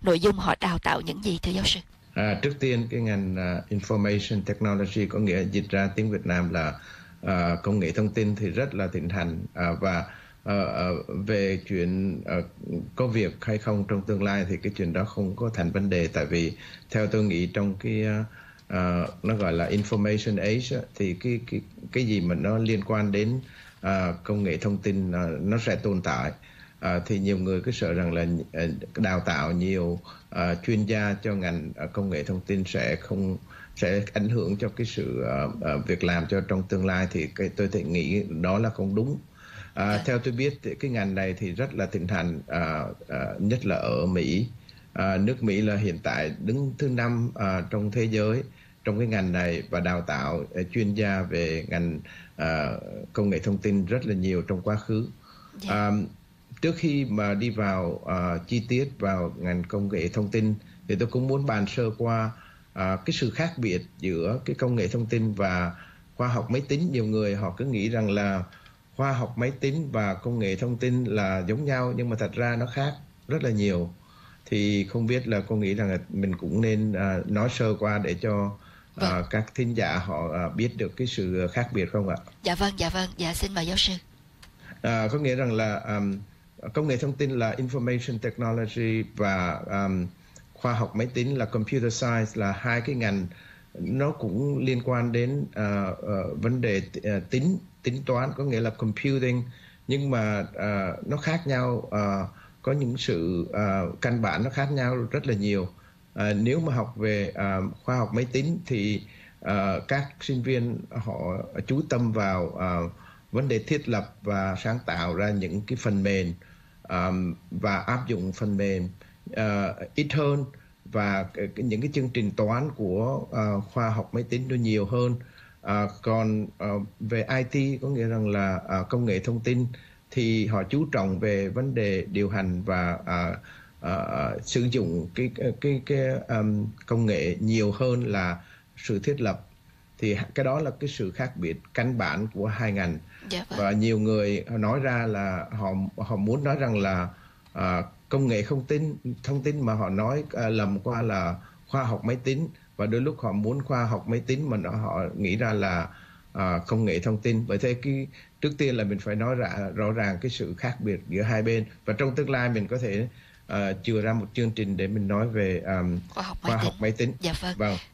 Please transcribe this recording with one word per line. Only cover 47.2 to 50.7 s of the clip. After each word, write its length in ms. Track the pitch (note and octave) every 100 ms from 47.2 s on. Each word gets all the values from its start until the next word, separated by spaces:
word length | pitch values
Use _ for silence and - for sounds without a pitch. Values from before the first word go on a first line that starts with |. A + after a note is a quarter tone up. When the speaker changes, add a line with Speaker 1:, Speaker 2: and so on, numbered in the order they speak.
| A#2+ -
Speaker 2:
à, 280 | G2+ F#2 E2+
trong 220 | G#2+ G#2
thế 120 | G#2
giới 400 | A2 A2 G#2 A#2+ - - - -
trong 140 | - G#2
cái 100 | A#2
ngành 240 | A2 F#2
này 320 | F2+ F2+ E2+ -
và 100 | F2
đào 220 | F2+ F2+
tạo, 440 | E2+ D2 C2+ E2 C#2+ -
à, 60 | F2